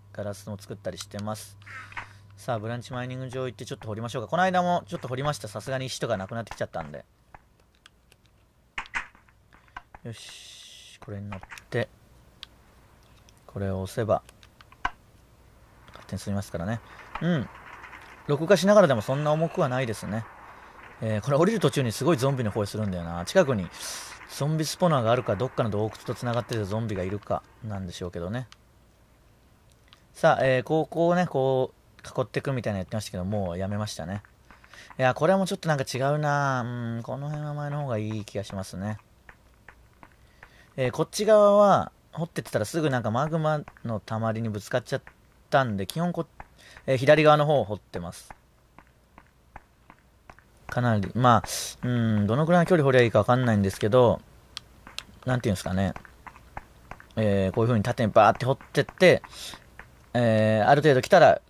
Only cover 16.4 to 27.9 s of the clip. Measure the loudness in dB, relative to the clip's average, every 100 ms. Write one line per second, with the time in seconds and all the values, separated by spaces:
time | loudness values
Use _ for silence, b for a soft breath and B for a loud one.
16.4 | -6 -8 -6 -8 B B B -6 -2 -2
17.4 | -4 -12 -20 -20 -20 -20 -20 -18 -4 -4
18.4 | 4 4 8 6 8 4 0 -2 0 0
19.4 | 0 0 -2 0 -4 -6 -6 -6 -8 -16
20.4 | -20 B B -20 -20 -8 -4 -2 0 2
21.4 | 4 4 0 0 -2 0 0 2 2 0
22.4 | -2 -2 -4 -2 -4 -4 -6 -6 0 2
23.4 | 2 0 -4 B B B B B -16 -6
24.4 | -2 -2 -4 0 2 2 2 2 0 -2
25.4 | -2 -2 -2 0 -2 -6 -10 -6 -4 -4
26.4 | -4 -6 -4 -4 -4 -4 -4 -6 -4 -6
27.4 | -6 -14 -10 -8 -10